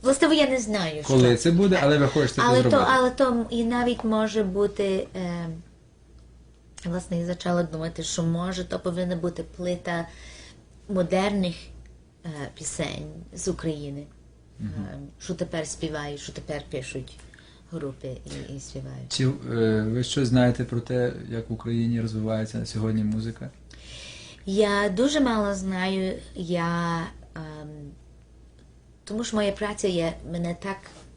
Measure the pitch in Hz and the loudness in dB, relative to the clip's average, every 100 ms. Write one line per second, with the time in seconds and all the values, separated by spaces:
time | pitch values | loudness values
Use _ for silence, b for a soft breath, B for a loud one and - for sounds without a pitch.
0 | 254 269 311 302 277 262 214 208 165 151 | 4 4 6 6 4 2 0 -2 -2 -4
1 | 147 135 123 120 170 170 196 180 139 147 | 4 6 8 6 6 6 6 6 6 6
2 | 139 156 131 - 240 247 247 277 247 262 | 4 4 2 4 4 6 6 6 6 6
3 | 254 247 262 240 220 233 233 240 240 240 | 4 4 2 2 0 0 0 2 2 0
4 | 220 220 214 208 196 190 202 202 196 190 | 0 2 2 2 0 2 0 0 0 0
5 | - 190 180 175 165 165 170 - _ _ | -2 -6 -6 -4 -6 -8 -14 -20 _ _
6 | _ - - - - - _ - 175 175 | _ -20 -20 -20 -20 -20 _ -12 -6 -6
7 | 180 175 170 175 180 175 165 160 160 165 | -4 -4 -2 -4 0 0 0 -4 -8 -6
8 | 160 - 165 170 180 185 180 185 185 175 | -6 -2 0 0 -2 -4 -4 -4 -4 -2
9 | 180 175 170 170 165 - 180 175 180 170 | -2 -2 -4 -6 -12 -8 -4 -4 -4 -4
10 | 165 B B B B B - - - 190 | -6 B B B B B -20 -20 -4 0
11 | 170 185 196 208 185 170 - - - - | 2 2 2 2 0 -2 -12 -18 -20 -20
12 | - _ 170 151 139 - 151 - 165 - | -20 _ -12 -10 -10 -10 -10 -6 -6 -6
13 | 151 156 170 - 190 175 165 151 143 143 | -10 -14 -16 -8 -6 -4 -4 -4 -6 -10
14 | 143 - - - - - 107 92 98 92 | -12 -18 -20 -20 -20 -10 -8 -6 -8 -10
15 | 143 - - 180 175 170 151 - 165 151 | -14 -16 -10 -6 -4 -4 -6 -6 -6 -6
16 | 147 143 - - - 147 - 139 123 135 | -8 -10 -10 -12 -8 -8 -6 -8 -8 -10
17 | 127 - - b b b - 165 147 131 | -10 -16 -20 b b b -14 -10 -8 -10
18 | 135 127 147 143 131 139 - 139 135 131 | -10 -12 -12 -12 -10 -12 -12 -12 -10 -12
19 | 127 - 131 143 123 120 110 110 107 117 | -8 0 2 0 -4 2 4 4 2 0
20 | 123 - 127 127 123 120 123 117 117 127 | 0 0 4 6 6 4 -2 -2 -2 0
21 | 123 - - 117 113 113 117 117 117 117 | 0 -2 -8 -6 -6 -6 -2 0 2 0
22 | 113 110 107 110 110 113 113 113 110 110 | 0 -2 -2 -2 -2 -4 -6 -2 0 2
23 | 107 110 113 113 131 - - B B B | 0 0 -4 -8 -12 -14 -20 B B B
24 | B B B B - 196 208 202 208 190 | B B B B -4 2 4 4 2 4
25 | 269 302 262 220 202 196 190 185 185 190 | 2 4 4 4 0 -2 -2 -2 0 0
26 | 190 - - - 170 175 170 170 170 170 | -2 -4 -10 -10 -4 -2 0 0 0 -2
27 | 165 - - 160 156 151 151 151 147 - | -4 -12 -18 -14 -14 -14 -14 -14 -16 -18
28 | - - - - - - - - - - | -20 -20 -20 -20 -20 -20 -20 -20 -20 -20
29 | - 214 233 220 208 196 208 208 202 175 | -8 -6 -2 2 0 0 -4 -2 0 2
30 | 165 165 - 170 170 170 196 196 - - | 0 -4 -8 -4 -4 -4 -6 -8 -12 -20
31 | - | -20